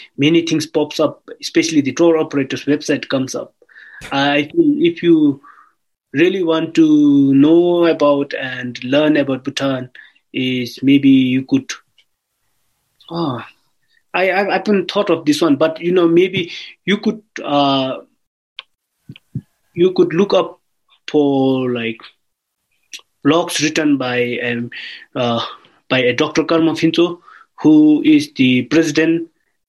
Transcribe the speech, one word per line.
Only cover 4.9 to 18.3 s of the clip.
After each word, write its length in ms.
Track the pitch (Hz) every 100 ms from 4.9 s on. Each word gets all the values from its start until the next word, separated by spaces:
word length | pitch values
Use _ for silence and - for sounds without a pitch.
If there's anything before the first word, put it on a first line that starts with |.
| 170
you 400 | 170 160 147 135 - - _ _ _ _ _
really 300 | 135 180 196
want 320 | 165 160 160 165
to 580 | 156 151 147 143 139
know 520 | 139 147 170 175 175 170
about 480 | 151 147 143 143 -
and 460 | 131 127 123 120
learn 340 | 127 143 151 147
about 260 | 139 131 139
Bhutan, 440 | - 139 131 127 - - _ _
is 480 | 127 127 127 120 -
maybe 260 | 135 139 135
you 340 | 135 127 131 131
could, 260 | 135 - - _ _ _ _ _ _ _ _ _ _ _ _ -
oh, 340 | 170 156 117 - _ _ _ _ _ _
I, 160 | 180 190
I, 180 | 185 202
I 40 | 185
haven't 340 | 214 196 175
thought 180 | 202 196
of 160 | 135 143
this 160 | 143
one, 140 | 165 135
but, 240 | 160 160
you 100 | 170
know, 160 | 180 170
maybe 440 | 170 185 185 170 - - - -
you 120 | 202
could, 260 | 214 - _ -
uh, 560 | - 143 139 135 131 123 - _ _